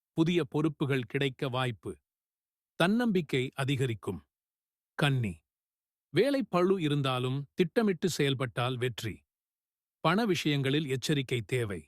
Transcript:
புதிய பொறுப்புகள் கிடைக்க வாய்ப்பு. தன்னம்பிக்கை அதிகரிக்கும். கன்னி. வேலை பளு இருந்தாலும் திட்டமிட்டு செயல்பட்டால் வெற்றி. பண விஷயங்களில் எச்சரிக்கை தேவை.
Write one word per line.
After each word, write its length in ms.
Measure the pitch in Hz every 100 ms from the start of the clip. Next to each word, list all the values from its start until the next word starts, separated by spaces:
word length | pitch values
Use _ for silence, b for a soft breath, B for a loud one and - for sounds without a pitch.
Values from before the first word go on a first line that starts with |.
| _ -
புதிய 240 | 165 170
பொறுப்புகள் 640 | 143 147 165 - 139 139 117
கிடைக்க 380 | 139 139 - 139
வாய்ப்பு. 440 | 123 127 107 107 82 _ _ _ _ _ _ _ -
தன்னம்பிக்கை 640 | 170 226 240 185 151 131 127
அதிகரிக்கும். 640 | - 127 135 131 110 - 90 - _ _ _ _ _ _ -
கன்னி. 360 | 143 131 107 82 _ _ _ _ _ _ _
வேலை 260 | 147 262 277
பளு 340 | 240 175 180 190
இருந்தாலும் 580 | 151 147 135 127 127 139 143
திட்டமிட்டு 540 | - 180 240 214 175 180
செயல்பட்டால் 680 | - 139 131 127 - 123 123
வெற்றி. 380 | 123 110 113 80 _ _ _ _ _ _ _ _
பண 200 | 160 190
விஷயங்களில் 640 | 233 165 156 143 135 147 143
எச்சரிக்கை 520 | 131 - 143 131 123
தேவை. 380 | 101 127 110 90